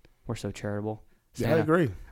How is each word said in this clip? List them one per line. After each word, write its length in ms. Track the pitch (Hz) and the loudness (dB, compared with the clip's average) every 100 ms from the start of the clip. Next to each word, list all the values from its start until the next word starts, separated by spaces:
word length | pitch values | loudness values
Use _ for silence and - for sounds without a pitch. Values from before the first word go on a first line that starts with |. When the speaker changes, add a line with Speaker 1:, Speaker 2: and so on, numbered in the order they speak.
| - _ - | -18 _ -8
Speaker 1:
We're 80 | 113 | -6
so 140 | 101 | -6
charitable. 500 | - 104 104 104 110 - _ _ - | -6 -6 -4 -4 -6 -12 _ _ -4
Speaker 2:
Yeah, 120 | 120 | 2
I 20 | |
Speaker 1:
Santa, 120 | 160 | 4
Speaker 2:
agree. 280 | 151 175 135 90 - | 4 4 2 -2 -12